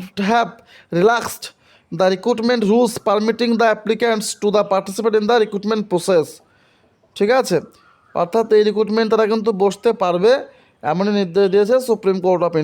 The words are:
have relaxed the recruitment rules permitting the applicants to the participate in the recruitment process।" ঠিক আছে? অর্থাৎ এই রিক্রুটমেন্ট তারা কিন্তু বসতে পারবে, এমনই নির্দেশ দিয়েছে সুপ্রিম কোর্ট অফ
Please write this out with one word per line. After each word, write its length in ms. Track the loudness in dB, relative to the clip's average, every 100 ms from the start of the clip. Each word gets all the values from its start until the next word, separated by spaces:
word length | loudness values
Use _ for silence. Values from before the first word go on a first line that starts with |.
| -10 -6 0
have 200 | 0 0 -6 _ -20 _ 0
relaxed 460 | 2 2 -4 -12 -16 -20 _ _ _ -2
the 60 | 0
recruitment 480 | 0 -2 -2 0 0 2
rules 200 | 2 2 0 -2
permitting 440 | 0 0 -2 -2 0
the 80 | 0 0
applicants 500 | -2 -2 0 -2 -4 -4
to 40 | -2 0
the 60 | 0
participate 400 | -2 -2 -4 0 0
in 40 | 2
the 60 | 2
recruitment 400 | 0 -2 -4 -4 -2
process।" 340 | -4 2 0 0 -8 _ _ _ _ _ _ _ -4
ঠিক 120 | 0 2
আছে? 160 | 2 -2 -4 _ _ _ _ -4
অর্থাৎ 240 | -2 0 2 4
এই 60 | 4
রিক্রুটমেন্ট 400 | 0 -2 0 0
তারা 120 | 2 2
কিন্তু 180 | 0 -2 0
বসতে 260 | 0 0 -2 0
পারবে, 300 | 0 2 2 2 -2 -18 _ _ -4
এমনই 220 | -2 0 0
নির্দেশ 260 | -2 0 2
দিয়েছে 200 | 2 2 0 0
সুপ্রিম 280 | -2 0 0 0
কোর্ট 140 | 0 0
অফ 40 | -2